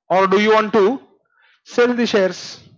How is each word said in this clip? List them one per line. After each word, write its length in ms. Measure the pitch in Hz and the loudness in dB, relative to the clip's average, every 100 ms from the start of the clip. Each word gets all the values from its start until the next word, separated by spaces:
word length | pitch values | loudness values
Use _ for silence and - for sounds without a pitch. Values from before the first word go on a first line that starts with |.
| _ | _
or 220 | 180 190 | 0 2
do 40 | 196 | 2
you 180 | 214 214 | 2 2
want 160 | 214 | 2
to 240 | 226 196 269 - _ _ _ _ _ - | 2 0 0 -10 _ _ _ _ _ -8
sell 160 | - 240 | -2 0
the 180 | 240 226 | 0 -2
shares? 440 | 214 185 180 - - - | 0 -2 -4 -16 -20 -20